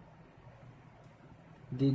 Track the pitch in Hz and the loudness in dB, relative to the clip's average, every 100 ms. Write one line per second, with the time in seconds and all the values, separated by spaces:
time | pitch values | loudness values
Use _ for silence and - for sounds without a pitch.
0 | - - - - - - - - - - | -18 -20 -20 -20 -20 -18 -18 -18 -20 -20
1 | - - - - - - - 127 139 | -20 -20 -20 -20 -20 -18 -6 4 6